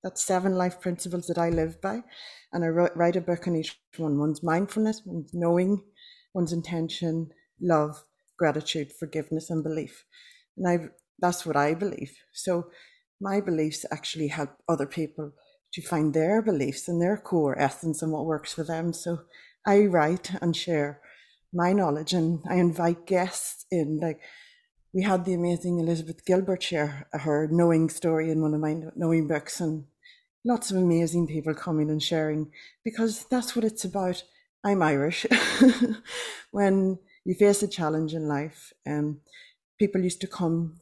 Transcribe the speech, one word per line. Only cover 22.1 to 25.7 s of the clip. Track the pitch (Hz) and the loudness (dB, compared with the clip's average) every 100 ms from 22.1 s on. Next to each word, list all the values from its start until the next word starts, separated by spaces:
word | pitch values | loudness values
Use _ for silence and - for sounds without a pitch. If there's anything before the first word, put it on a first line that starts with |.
and | 180 160 165 - | 0 2 0 0
I | 180 | 2
invite | 175 160 170 170 - | 2 2 0 0 0
guests | 185 180 - - - - | 0 0 -4 -8 -10 -4
in. | 180 151 156 | -2 0 -2
Like, | 170 156 - - - _ _ _ _ | -4 -6 -14 -20 -20 _ _ _ _
we | 185 | -2
had | 202 185 180 | 2 2 2
the | 180 | 0
amazing | 175 170 180 | 0 0 0